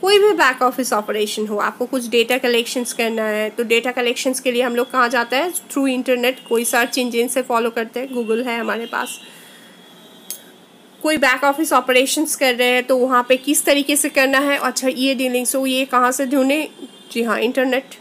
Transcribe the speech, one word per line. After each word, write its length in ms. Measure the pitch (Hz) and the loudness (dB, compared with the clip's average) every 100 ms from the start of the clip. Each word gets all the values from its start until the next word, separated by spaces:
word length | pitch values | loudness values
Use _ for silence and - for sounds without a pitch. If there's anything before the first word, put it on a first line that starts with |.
कोई 180 | 370 403 | 4 6
भी 140 | 415 | 6
back 300 | 339 277 254 | 4 2 4
office 300 | 254 254 247 | 0 0 -2
operation 540 | 220 208 214 214 - 214 | -2 -2 -2 -2 -2 -4
हो, 120 | 208 | -2
आपको 280 | 214 214 247 | -4 -4 -4
कुछ 220 | 262 233 | -4 0
data 300 | 233 233 254 | 0 2 0
collections 540 | 254 233 233 262 240 | 2 0 0 -4 -6
करना 320 | - 226 220 | -4 -2 -2
है 260 | 214 214 214 | -2 -2 -4
तो 120 | 208 | -4
data 300 | 233 233 240 | 0 0 0
collections 480 | 247 240 254 262 262 | -2 -2 -2 -2 -2
के 120 | 262 | -2
लिए 100 | 240 | 0
हम 140 | 254 240 | 0 0
लोग 140 | 247 | -2
कहाँ 180 | 254 240 | 0 2
जाता 280 | 254 233 262 | 2 0 0
है, 160 | 349 | -2
through 360 | 339 - - 269 | -4 -6 -2 0
internet, 440 | 254 254 247 240 262 - | 0 0 0 0 -2 -4
कोई 160 | 233 | -2
search 340 | 233 254 247 269 | 0 0 0 0
engine 300 | 247 233 240 | -2 0 -2
से 140 | 254 | -2
फॉलो 280 | 254 233 233 | -2 -2 0
करते 300 | 233 226 240 | -4 -6 -8
हैं, 140 | 269 | -6
Google 320 | 247 220 226 254 | -6 -2 -2 -2
है 140 | 233 | -4
हमारे 260 | 220 214 233 | -4 -6 -6
पास। 340 | - 254 - - - - - - - - - - - - - - - - - - - | -6 -6 -10 -18 -20 -20 -20 -20 -20 -20 -20 -20 -20 -16 -16 -16 -20 -20 -20 -20 -6
कोई 140 | 311 311 | -2 2
back 280 | 262 262 | 2 4
office 280 | 285 277 320 | 2 0 2
operations 640 | 277 254 254 269 - 311 - | 2 4 2 4 0 -2 0
कर 180 | 269 | 0
रहे 140 | 240 247 | 2 2
हैं 140 | 247 | 2
तो 140 | 247 262 | 2 0
वहाँ 300 | 262 247 247 | 4 2 2
पे 80 | 254 | 0
किस 280 | 277 302 | 2 0
तरीके 320 | - 285 277 285 | 2 2 2 0
से 120 | 294 | 0
करना 300 | 285 269 269 | 2 2 2
है, 200 | 285 277 | 2 0
अच्छा 300 | 254 247 262 | -2 -2 -2
ये 260 | 247 262 | 0 0
डीलिंग्स 400 | 254 262 247 285 269 | 0 0 0 -2 -2
हो, 100 | 269 | 0
ये 180 | 262 | -2
कहाँ 280 | 269 247 247 | 0 2 2
से 140 | 254 269 | 0 0
ढूंढे, 420 | 277 262 294 302 - 277 - - | 2 2 0 -2 -10 -18 -18 -8
जी 100 | 233 | -4
हाँ, 180 | 233 202 | -2 0
internet। 440 | 226 254 262 254 262 - | 0 0 0 -2 -4 -20